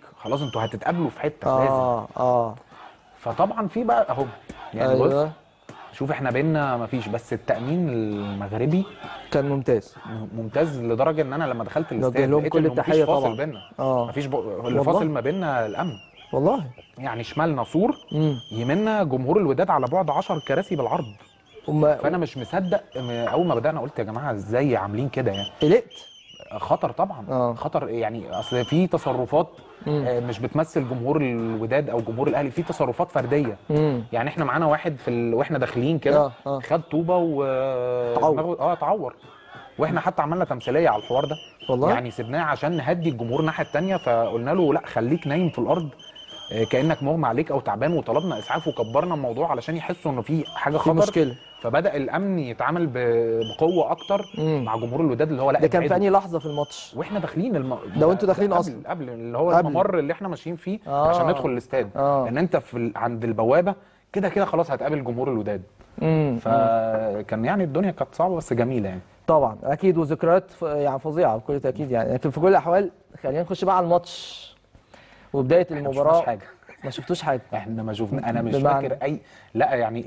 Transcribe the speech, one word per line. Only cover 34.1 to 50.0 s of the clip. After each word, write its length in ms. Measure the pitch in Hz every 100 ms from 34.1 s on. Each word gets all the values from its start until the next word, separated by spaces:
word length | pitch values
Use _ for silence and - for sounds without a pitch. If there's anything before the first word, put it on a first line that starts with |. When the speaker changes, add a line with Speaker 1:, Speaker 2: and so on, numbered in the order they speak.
Speaker 1:
يعني 160 | 117 135
احنا 160 | 165
معانا 220 | 139 143 156
واحد 300 | 151 175 135
في 140 | -
ال-، 240 | 120 117
واحنا 240 | 117 139 147
داخلين 400 | 127 123 131 160
كده 220 | 139 147
Speaker 2:
اه، 80 | 139 - 139
اه. 140 | 139
Speaker 1:
خد 220 | - 160
طوبه 340 | - 151 170 180
و 280 | 170 143
Speaker 2:
اتعور. 880 | 135 131 135 127 123 123 120 123 156
Speaker 1:
دماغه، 280 | 151 170 165
اه، 120 | 151
اتعور. 420 | 170 156 208 127 - - - - - - -
واحنا 220 | 156 165
حتى 220 | 185 180
عملنا 220 | 147 175
تمثيليه 440 | 170 123 127 143 160
على 140 | 107
الحوار 220 | - 127
ده. 120 | 143 151 - - -
Speaker 2:
والله؟ 200 | 127 156
Speaker 1:
يعني 200 | 233 123
سيبناه 320 | - 113 143
عشان 340 | 151 135 156 170
نهدي 320 | 131 175 160
الجمهور 320 | 120 117 139
الناحيه 240 | 160 156
التانيه، 320 | 151 143 190 185
فقلنا 540 | 127 117 113 117 127
له 220 | 185 156
لا 80 | 160 -
خليك 400 | 120 117 160 139
نايم 240 | 156 170
في 80 | -
الارض، 300 | 117 170 151 - - - - - -
آه، 120 | 110
كانك 380 | 110 127 160 151
مغمى 240 | 139 165 131
عليك 240 | 117 160
او 100 | 135
تعبان، 320 | 117 104 143 160
وطلبنا 420 | 113 135 180 127
اسعاف 300 | - 160 160
وكبرنا 460 | 131 113 131 175
الموضوع 360 | 151 127 135 165
علشان 260 | 131 156 165
يحسوا 360 | - 180